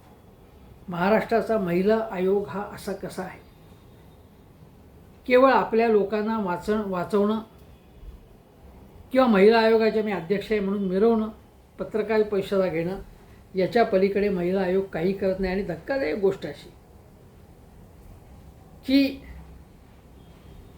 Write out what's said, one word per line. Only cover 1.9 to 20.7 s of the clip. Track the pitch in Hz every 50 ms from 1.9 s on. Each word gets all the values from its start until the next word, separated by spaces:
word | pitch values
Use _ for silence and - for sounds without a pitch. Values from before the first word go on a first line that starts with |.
| 220 220 220 -
आयोग | 208 180 185 190 202 202 190 -
हा | - 196 208 202 196
असा | - - 202
कसा | 190 185 - 165 - -
आहे? | 185 - - - - - - - - - - - - - - - - - - - - - - - - - - - - - - - - - - - - - - - -
केवळ | - 247 254 262 269
आपल्या | 247 208 185 - 226 220 233 233
लोकांना | 220 202 190 196 220 208 208 220 226 220
वाचण-, | 202 180 175 170 - 214 208 208 214
वाचवणं | 196 185 180 165 - 214 202 202 208 220 220 214 - - - - - - - - - - - - - - - - - - - _ _ - - - - - - - - - - - -
किंवा | - 254 262
महिला | 240 214 185 196 214 233 226
आयोगाच्या | 220 226 226 220 226 220 214 220
मी | 208 214
अध्यक्ष | 196 175 165 165 202 196 202 -
आहे | 220 208
म्हणून | 190 190 202 208 202
मिरवणं, | 185 180 190 214 233 233 220 220 214 - - - - - - - _ _ -
पत्रकार | 185 - - 214 202 208 220 214
परिषदा | 214 208 208 190 190 - 202 196 185
घेणं, | 180 156 165 165 175 190 196 - - - - - - - - - - -
याच्या | 185 185 175 - 233 226
पलीकडे | 220 - 190 196 196 196 202 202 208
महिला | 190 180 175 175 185 196
आयोग | 190 180 185 196 190
काही | - - 165 165 190
करत | 190 - 202 190 185 185
नाही. | 190 185
आणि | 185 202
धक्कादायक | 196 170 165 156 - - 269 269 277 302 302 220
गोष्ट | 190 190 - - -
अशी | 151 - - - - - - - - - - - - - - - - - - - - - - - - - - - - - - - - - - - - - - - - - - - - - - -
की | - 262 277 277 269 - - - - - - - - - - - - - - - - - - - - - - - - - - - - - - - -